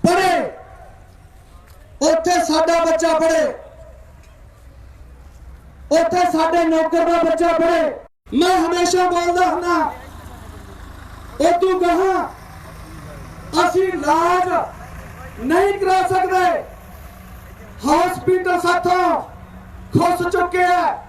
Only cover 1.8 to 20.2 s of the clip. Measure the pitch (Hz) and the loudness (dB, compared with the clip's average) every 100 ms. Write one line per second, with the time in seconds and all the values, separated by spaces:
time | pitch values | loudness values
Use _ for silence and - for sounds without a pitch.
1.8 | - - 294 320 339 349 - 311 330 339 | -20 -2 2 2 2 0 2 2 2 2
2.8 | 330 330 330 320 330 320 302 - - - | 2 2 2 2 2 2 0 -4 -16 -20
3.8 | - - - - - - - - - - | -20 -20 -20 -20 -20 -20 -20 -20 -20 -20
4.8 | - - - - - - - - - - | -20 -20 -20 -20 -20 -20 -20 -20 -20 -20
5.8 | - 311 330 359 349 311 320 339 320 320 | 0 2 2 2 2 2 2 2 2 2
6.8 | 320 330 339 339 330 330 339 330 339 339 | 2 2 2 2 2 2 2 2 2 2
7.8 | 311 - - _ - 269 349 370 330 349 | 0 -4 -16 _ -4 2 4 4 2 0
8.8 | 349 359 359 349 349 349 359 330 349 339 | 2 2 2 2 0 2 2 0 0 0
9.8 | 302 - - - - - - - - - | 0 -6 -16 -18 -18 -18 -18 -18 -18 -18
10.8 | - - - - - - 320 349 381 370 | -18 -18 -18 -18 -18 0 2 4 2 2
11.8 | 349 339 381 359 - - - - - - | 2 2 2 0 -4 -12 -20 -20 -18 -18
12.8 | - - - - - - - 320 359 359 | -18 -18 -16 -16 -16 -16 -4 0 2 2
13.8 | 370 349 285 320 339 359 359 359 - - | 0 -2 0 2 2 2 2 -2 -4 -12
14.8 | - - - - - - 240 339 403 392 | -16 -16 -18 -18 -16 -8 0 2 2 0
15.8 | 381 381 370 381 381 370 359 339 - - | 2 2 2 0 2 2 2 0 -6 -18
16.8 | - - - - - - - - - - | -20 -18 -18 -20 -20 -20 -20 -20 -20 -8
17.8 | 269 302 359 370 - 370 359 349 349 359 | 2 2 2 0 0 0 2 0 2 2
18.8 | 359 359 359 320 - - - - - - | 2 2 2 0 -4 -16 -18 -18 -18 -18
19.8 | - - 349 359 | -2 2 2 2